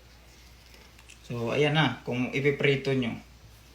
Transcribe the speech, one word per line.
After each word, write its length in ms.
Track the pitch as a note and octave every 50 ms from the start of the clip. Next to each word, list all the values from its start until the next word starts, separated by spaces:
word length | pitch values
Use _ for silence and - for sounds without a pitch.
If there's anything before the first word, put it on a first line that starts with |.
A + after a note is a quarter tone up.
| - - - - - - - - - - - - - - - - - - - - - - - - - -
So, 240 | B2 A#2 A#2 A2+
ayan 240 | A2+ B2+ D3 D3 D3
na. 240 | D#3+ D3+ B2+ A#2 - - -
Kung 240 | A#2+ B2 B2+ A#2
ipiprito 640 | - C#3 C#3 C#3+ C#3 - C#3+ C#3+ C#3 C3 - C#3 C3+
nyo, 240 | C3 A#2+ A2+ G#2+ - - - - - - - - - - - -